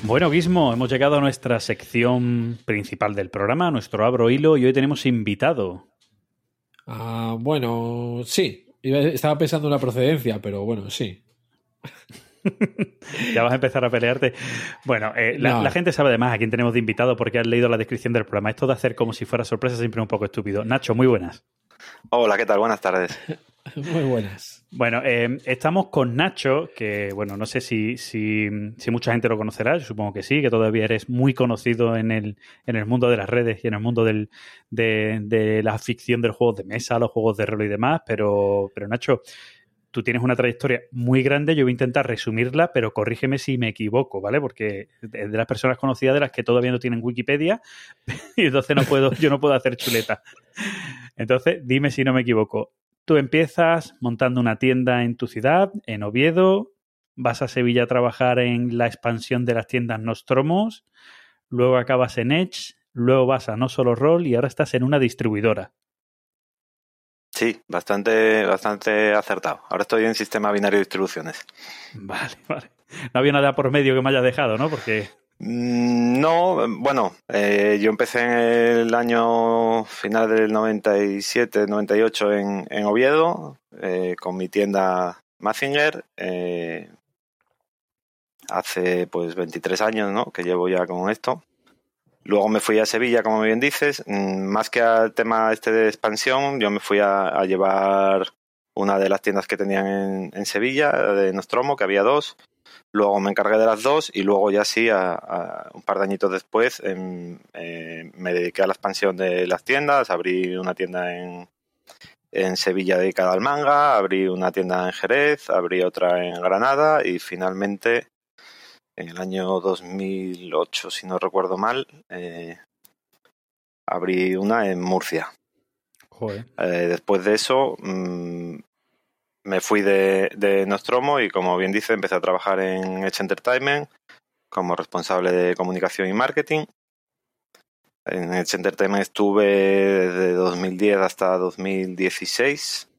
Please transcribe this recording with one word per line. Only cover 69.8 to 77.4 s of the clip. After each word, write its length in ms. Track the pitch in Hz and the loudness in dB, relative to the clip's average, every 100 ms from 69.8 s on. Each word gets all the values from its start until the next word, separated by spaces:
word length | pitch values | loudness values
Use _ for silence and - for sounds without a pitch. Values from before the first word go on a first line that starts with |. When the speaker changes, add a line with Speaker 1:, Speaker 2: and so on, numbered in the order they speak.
Speaker 3:
estoy 240 | 101 113 113 | 0 2 2
en 80 | |
sistema 380 | 110 107 110 104 | -2 -4 -2 0
binario 260 | 101 101 101 | 0 2 2
de 40 | |
distribuciones. 640 | 95 95 95 - 80 - - - - - - 117 | 0 -2 -4 -4 -10 -14 -18 -20 -20 -20 -20 -18
Speaker 1:
Vale, 400 | 139 - - - - | -12 -10 -10 -12 -10
vale. 220 | - - _ _ - 127 | -10 -10 _ _ -14 -4
No 100 | 127 | 2
había 100 | 139 | 4
nada 240 | 143 139 135 | 4 2 2
por 160 | 135 | 2
medio 240 | 143 135 131 | 4 4 4
que 80 | |
me 80 | 135 | 2
haya 100 | 135 | 2
dejado, 340 | 127 123 131 110 | 2 2 0 0
¿no? 100 | 151 | -2
Porque 400 | 139 113 107 98 _ _ _ | -2 -2 -4 -4 _ _ _
Speaker 3:
Mm, 760 | 107 120 123 120 240 120 120 127 | -6 -4 0 2 2 4 2 4
no, 480 | 156 170 180 175 113 104 | 4 4 2 2 -2 0
bueno, 360 | 131 135 98 - - | 0 0 0 -4 -4
eh, 500 | 104 | 0